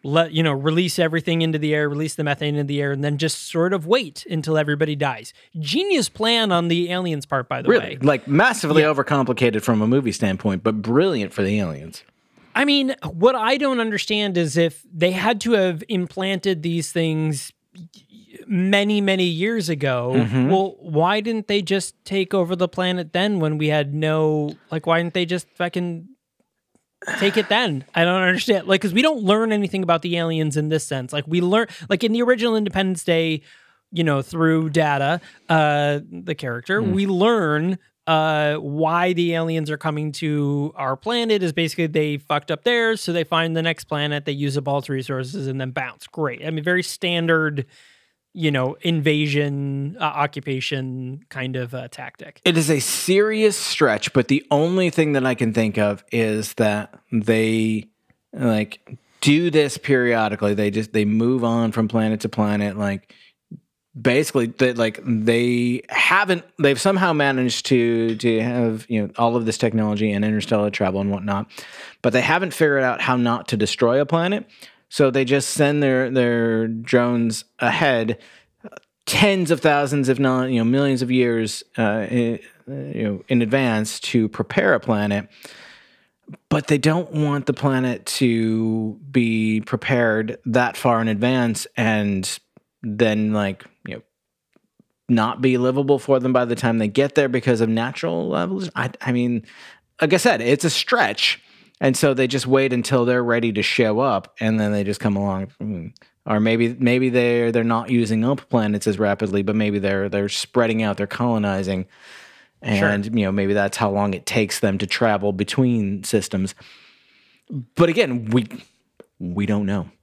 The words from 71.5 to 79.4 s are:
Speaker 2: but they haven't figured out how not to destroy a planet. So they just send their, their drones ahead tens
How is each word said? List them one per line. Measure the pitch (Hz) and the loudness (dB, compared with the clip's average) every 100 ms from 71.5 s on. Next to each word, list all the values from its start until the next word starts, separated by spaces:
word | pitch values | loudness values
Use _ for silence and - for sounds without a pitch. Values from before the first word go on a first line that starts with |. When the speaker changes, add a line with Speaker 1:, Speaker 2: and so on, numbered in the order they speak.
| - - - - - | -16 -20 -20 -20 -4
Speaker 2:
but | 120 | 0
they | 123 | 2
haven't | 120 165 190 | 2 0 0
figured | - 156 139 | 2 2 4
out | 127 120 | 0 0
how | - 123 | 0 2
not | 120 117 - | 2 0 -2
to | 107 | -2
destroy | 104 - 117 131 | -2 2 2 4
a | 143 | 2
planet. | 165 175 208 - - - _ _ | 0 0 -4 -6 -20 -20 _ _
So | - 139 | 2 2
they | 131 127 | 4 2
just | 139 - | 0 0
send | - 143 147 | 0 2 4
their, | 139 127 131 | 2 2 2
their | 131 120 117 117 113 113 | 2 2 2 2 0 -2
drones | 113 117 123 120 120 117 107 - - | -4 2 2 4 2 0 -2 -12 -2
ahead | 117 104 151 120 113 113 - - _ _ - - _ _ | -2 2 2 2 0 -4 -10 -20 _ _ -20 -20 _ _
tens | - - 208 190 | -4 2 2 2